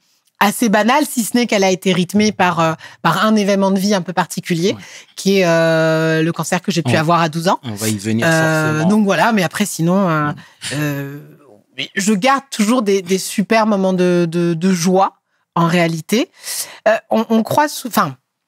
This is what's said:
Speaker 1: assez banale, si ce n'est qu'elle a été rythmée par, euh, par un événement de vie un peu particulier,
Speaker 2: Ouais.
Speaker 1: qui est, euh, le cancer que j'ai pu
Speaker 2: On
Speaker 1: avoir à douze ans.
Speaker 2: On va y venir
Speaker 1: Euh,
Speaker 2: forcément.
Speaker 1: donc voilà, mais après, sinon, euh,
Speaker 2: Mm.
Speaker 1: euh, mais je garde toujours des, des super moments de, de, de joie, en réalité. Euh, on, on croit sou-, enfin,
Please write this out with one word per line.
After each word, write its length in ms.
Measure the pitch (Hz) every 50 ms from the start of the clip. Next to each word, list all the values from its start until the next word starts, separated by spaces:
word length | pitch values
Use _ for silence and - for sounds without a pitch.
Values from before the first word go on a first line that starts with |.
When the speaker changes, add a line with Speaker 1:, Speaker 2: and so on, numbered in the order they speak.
| _ _ _ _ _ _ _ _
Speaker 1:
assez 280 | 196 208 214 - 254 226
banale, 340 | 190 214 208 226 262 302 294 -
si 120 | - 254 214
ce 140 | - -
n'est 100 | 240 240
qu'elle 180 | - 233 202 196
a 60 | 190
été 220 | 185 180 - 196 180
rythmée 400 | 180 180 - - 208 208 214 202
par, 280 | - 190 180 170 170
euh, 120 | 165 160 165 - - - - _ -
par 240 | 170 156 185 202
un 80 | 220 220
événement 340 | 214 202 190 202 196 196 190
de 80 | 190 196
vie 160 | 185 208 208
un 60 | 190 170
peu 100 | - 170
particulier, 580 | - 170 - - - - - 180 160 170 202 -
Speaker 2:
Ouais. 60 | 104 - - - - - _ _
Speaker 1:
qui 240 | - - 190 196 190
est, 60 | 185
euh, 760 | 170 165 165 165 165 160 160 160 160 160 160 160 160 160 160 160
le 100 | 165 165
cancer 300 | - 160 - 190 175 -
que 100 | - 160
j'ai 100 | 170 156
pu 140 | 131 120
Speaker 2:
On 40 | 156
Speaker 1:
avoir 200 | 156 156 175 165
à 80 | 170 165
douze 200 | 147 170 160 185
ans. 120 | 214 - -
Speaker 2:
On 120 | 120 107
va 140 | 101 110 110
y 80 | 110 101
venir 280 | 95 110 110 113 -
Speaker 1:
Euh, 440 | 165 165 160 160 160 160 156 156 156 156
Speaker 2:
forcément. 160 | 156 156 180
Speaker 1:
donc 160 | 214 220 214
voilà, 280 | 196 185 151 175 233 226
mais 100 | 202 175
après, 240 | 156 - - 208
sinon, 420 | - - - 160 170 180 196 202 175
euh, 200 | 160 151 147 147
Speaker 2:
Mm. 40 | - 135 - - - _ - - 131
Speaker 1:
euh, 440 | 147 151 147 143 139 139 139 143 147 151 147 147 - - - - - _ _ _
mais 140 | 131 135 - _
je 180 | 196 185 208 220
garde 300 | 185 196 262 269 262 - _
toujours 300 | - - 208 202 254 254 220
des, 200 | 202 196 196 180
des 160 | 170 190 190
super 480 | - - - - 185 - 226 226 220
moments 260 | 220 214 190 190 190 185
de, 340 | 180 180 180 175 175 175 170
de, 240 | 160 175 170 170 170
de 180 | 160 170 190 190
joie, 420 | 170 160 190 185 190 190 214 - _ _ _ _ _ _ _ _
en 120 | 170 170
réalité. 640 | 165 170 180 170 165 165 160 156 - 208 226 285 - _ - - - - - - - - - _ -
Euh, 80 | 220 - - _
on, 140 | 214 220 226 -
on 140 | 226 226 214
croit 260 | - - 302 294 294
sou-, 200 | - - - 240
enfin, 280 | - 220 196 147 131 - _ _ _ _ _